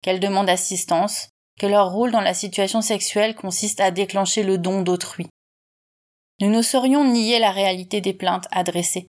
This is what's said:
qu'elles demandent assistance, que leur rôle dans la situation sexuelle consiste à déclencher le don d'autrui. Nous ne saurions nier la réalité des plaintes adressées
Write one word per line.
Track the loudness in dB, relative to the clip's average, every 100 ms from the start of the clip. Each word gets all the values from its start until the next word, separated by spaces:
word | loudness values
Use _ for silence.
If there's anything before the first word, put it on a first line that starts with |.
qu'elles | 0 0
demandent | 0 0 2
assistance, | 0 0 -6 0 0 0 -4 -10 _ _ _
que | 2
leur | 4 2
rôle | 0 0
dans | 2
la | 0
situation | -2 -6 -2 0 0
sexuelle | -2 -2 -2 0 0 -2
consiste | -6 -4 -4 0
à | 0
déclencher | 0 -2 0 0 0
le | 0 0
don | 0 -2
d'autrui. | 0 -2 -4 -10 -12 _ _ _ _ _ _ _ _ _ _ _
Nous | 2
ne | 2
saurions | 2 2 4 4 4
nier | 2 2 4
la | 2
réalité | 2 0 0 -4 -2
des | -2
plaintes | -2 -2 -2 -4
adressées | -2 -2 -2 -2 -4 -8 _